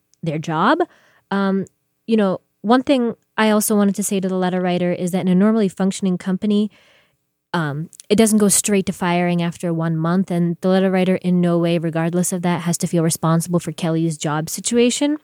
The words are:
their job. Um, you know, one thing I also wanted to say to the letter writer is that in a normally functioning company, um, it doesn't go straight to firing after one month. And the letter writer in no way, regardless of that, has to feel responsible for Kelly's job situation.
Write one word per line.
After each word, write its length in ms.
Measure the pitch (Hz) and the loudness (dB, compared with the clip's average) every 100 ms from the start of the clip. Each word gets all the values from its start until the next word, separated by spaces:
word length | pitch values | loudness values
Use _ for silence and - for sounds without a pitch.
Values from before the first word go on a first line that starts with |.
| _ _ | _ _
their 160 | 165 151 | -6 -6
job. 420 | 160 156 208 320 339 _ _ _ - | -4 0 2 2 -2 _ _ _ -6
Um, 340 | 196 196 190 - _ _ _ - | -2 0 -2 -4 _ _ _ -2
you 120 | 220 | 2
know, 240 | 196 175 _ _ | 2 -2 _ _
one 220 | 202 254 | 0 2
thing 320 | 254 269 233 - _ - | 2 0 0 -6 _ 0
I 100 | 220 | 2
also 240 | 214 208 | 2 2
wanted 200 | 208 202 | 2 2
to 80 | 196 | 0
say 160 | 190 196 | -2 -2
to 80 | 185 | -2
the 60 | 185 | -2
letter 240 | 180 185 | 0 0
writer 320 | 180 180 180 | 0 0 0
is 200 | 175 180 | -2 -2
that 100 | 180 | 0
in 60 | 185 | 2
a 60 | |
normally 360 | 180 214 220 196 | 4 4 4 0
functioning 480 | - 190 - 190 180 | 0 -2 0 -2 -2
company, 520 | 190 185 208 208 214 _ _ _ _ _ _ _ _ | -2 -2 0 0 0 _ _ _ _ _ _ _ _
um, 340 | 175 151 143 170 - - | -4 -4 -4 -8 -12 -6
it 60 | 208 | 0
doesn't 220 | 220 214 | 2 4
go 100 | 202 | 2
straight 360 | - - 196 190 | 0 0 -2 -2
to 60 | |
firing 480 | - 180 175 175 175 | -4 -2 0 0 0
after 320 | 170 - 175 | -2 -4 -4
one 240 | 165 165 160 | -2 -2 -2
month. 340 | 165 185 185 | 0 0 0
And 280 | 175 175 170 | 0 -2 0
the 80 | 185 | 0
letter 220 | 190 190 | 2 2
writer 260 | 185 185 185 | 2 0 0
in 240 | 180 180 | 0 2
no 160 | 175 170 | 2 2
way, 200 | 170 170 | 2 0
regardless 540 | 165 160 165 180 175 | -2 -2 -2 0 -2
of 80 | 185 | -2
that, 180 | 175 175 | -2 -2
has 140 | 170 165 | -2 -2
to 80 | 175 | -2
feel 160 | 170 | 0
responsible 580 | 165 - 165 165 180 175 | 0 0 0 0 0 -2
for 120 | 170 | -4
Kelly's 460 | 156 170 165 165 151 | -6 -2 0 -2 -2
job 320 | 156 151 160 | -4 -4 -4
situation. 640 | - - 240 240 - 285 302 | -6 -2 2 2 2 0 -2